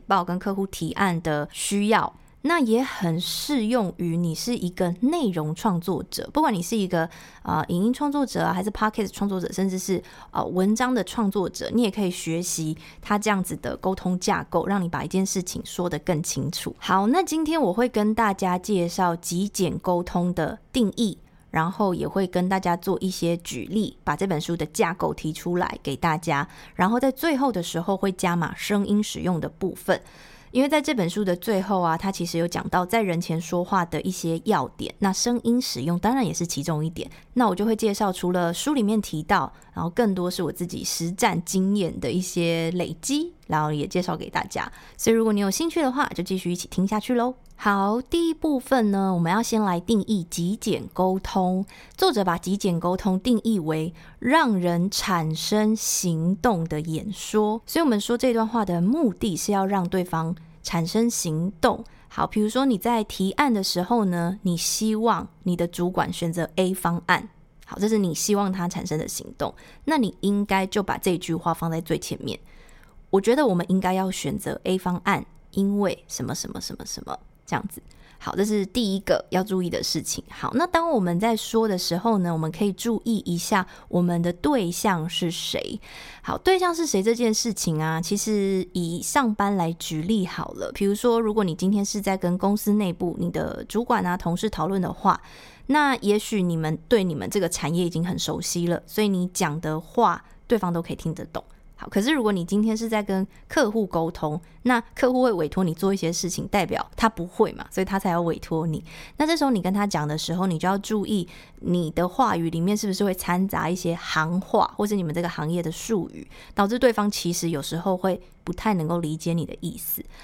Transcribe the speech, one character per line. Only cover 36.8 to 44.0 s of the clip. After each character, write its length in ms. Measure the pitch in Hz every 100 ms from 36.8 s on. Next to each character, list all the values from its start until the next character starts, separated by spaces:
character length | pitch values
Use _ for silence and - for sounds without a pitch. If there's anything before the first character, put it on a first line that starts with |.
| 160
一 60 |
点。 180 | - - - -
那 140 | - 214
我 80 | 180
就 100 | 220
会 100 | 220
介 160 | 220
绍 220 | 202 202
除 180 | 180 180
了 220 | 180 170
书 220 | 170 285 285
里 80 |
面 180 | 208 220
提 220 | - 156
到 280 | 156 190 135 - -
然 100 | 175
后 60 | 165
更 240 | 165 220
多 160 | 185 180
是 140 | 180
我 80 | 165
自 140 | - 175
己 180 | -
实 280 | 190 - 165
战 300 | 190 226 170
经 320 | 170 190 190 202
验 220 | 170 -
的 120 | 131
一 80 | 180
些 480 | 180 175 170 165 165
累 240 | 175 - -
积， 320 | - 294 339 - -
然 160 | 156
后 100 | 151
也 140 | 147 160
介 140 | 180